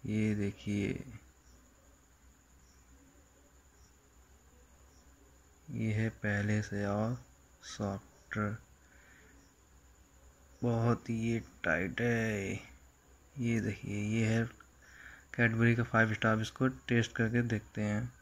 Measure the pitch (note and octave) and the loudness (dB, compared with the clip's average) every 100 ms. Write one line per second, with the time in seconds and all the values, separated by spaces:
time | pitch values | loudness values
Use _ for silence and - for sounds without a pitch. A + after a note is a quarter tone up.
0 | - G#2+ G#2+ G#2 G2+ - - G2+ G2 F2+ | -2 0 2 0 -2 -4 -4 -2 -2 -4
1 | - - - - - - - - - - | -8 -16 -20 -20 -20 -20 -20 -20 -20 -20
2 | _ _ - - _ - - - - - | _ _ -20 -20 _ -20 -20 -20 -20 -20
3 | C4+ - - - - - - - - - | -20 -20 -20 -20 -20 -20 -20 -20 -20 -20
4 | - - - - - - - - - - | -20 -20 -20 -20 -20 -20 -20 -20 -20 -20
5 | - - - - - - - A#2+ A2 G#2+ | -20 -20 -20 -20 -20 -20 -12 -4 0 0
6 | A2 - G#2 G#2 G#2 G#2+ G#2+ G2+ G2+ G2+ | 0 -2 -2 0 2 0 0 -4 -2 0
7 | A2 B2 - - - - - - G#2 G2 | 0 -4 -8 -20 -20 -20 -18 -6 -6 -6
8 | - - - A2 G#2 A2+ - - - - | -12 -20 -8 -4 -4 -4 -14 -20 -20 -20
9 | - - - - - _ - - - - | -20 -20 -20 -20 -20 _ -20 -20 -20 -20
10 | - - - - - - A#2+ A2+ A2+ A#2 | -20 -20 -20 -20 -20 -4 0 2 2 2
11 | - A2+ A2+ A2+ - - F2 D#2+ F#2+ - | -2 -2 0 -2 -4 -6 -2 0 0 0
12 | A#2+ A#2 A2 G#2+ G2 F#2+ - - - _ | 0 2 0 -2 -4 -6 -10 -20 -20 _
13 | - - - C#3+ A#2 A2+ G2+ G2+ G2+ G2+ | -20 -20 -18 -4 0 0 -2 -6 -6 -4
14 | G#2 A2+ A2 A2+ A#2 - - - - - | -2 0 2 2 0 -6 -20 -20 -20 -20
15 | - - - - A#2 A2+ A#2 A#2 A#2 A2+ | -20 -20 -12 2 2 6 4 4 2 4
16 | A2 G#2+ A2+ A2 A2 - C3 C3 - A#2+ | 4 4 2 2 -2 0 0 0 0 2
17 | A2 - A2+ A#2+ A#2+ A2 - - G#2+ G#2 | 2 0 0 2 2 -2 -4 -4 -2 -2
18 | B2 - | -4 -10